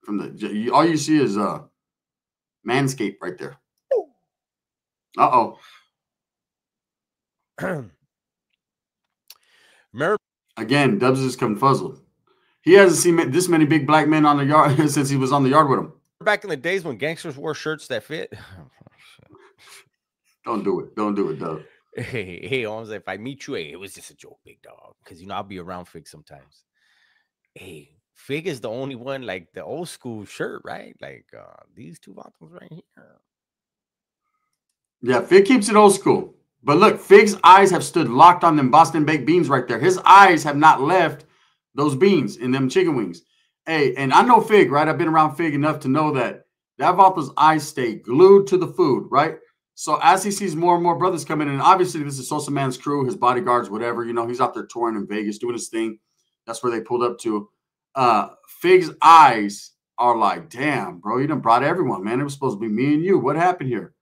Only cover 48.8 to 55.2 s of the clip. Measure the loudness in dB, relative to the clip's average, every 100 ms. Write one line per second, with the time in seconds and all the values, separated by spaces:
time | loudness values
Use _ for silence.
48.8 | 0 0 0 0 0 -4 _ _ _ -16
49.8 | -6 0 2 2 0 -6 -6 -2 0 2
50.8 | 0 -2 -2 -4 -6 -6 -4 0 2 2
51.8 | 0 -4 -8 -10 -8 -8 -6 -4 -6 -6
52.8 | -6 -4 -4 -2 -2 0 -2 -2 -4 -8
53.8 | -6 -6 -6 -6 -6 -4 -4 -4 -14 -8
54.8 | -6 -6 -8 -8